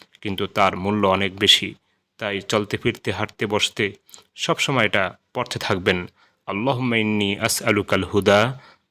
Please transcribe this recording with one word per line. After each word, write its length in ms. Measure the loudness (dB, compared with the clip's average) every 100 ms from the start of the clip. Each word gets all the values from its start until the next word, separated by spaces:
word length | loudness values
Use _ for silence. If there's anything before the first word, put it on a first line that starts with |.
| -20 _
কিন্তু 260 | -8 -6 -4
তার 300 | 2 2 2
মূল্য 300 | 0 2 4
অনেক 320 | 2 0 0
বেশি। 360 | 2 2 0 -12 _ _ _ -10
তাই 220 | -6 -6
চলতে 360 | -2 -2 -2 -4
ফিরতে, 360 | -4 -4 -4
হাঁটতে 340 | -4 -6 -4 -2
বসতে 460 | 0 -2 -2 -4 -6 _ -20 _ -8
সবসময় 480 | -4 -2 0 2
এটা 300 | 2 2 -2 -6 _
পড়তে 240 | -8 -6 -6
থাকবেন। 480 | -2 0 2 0 -2 _ _ _ -8
"আল্লাহুম্মা 500 | -4 -2 -2 -2 0
ইন্নী 420 | 0 0 0 0
আসআলুকাল 680 | -2 -2 0 0 2 0
হুদা 560 | 0 0 4 4 4 -2 -16 _ _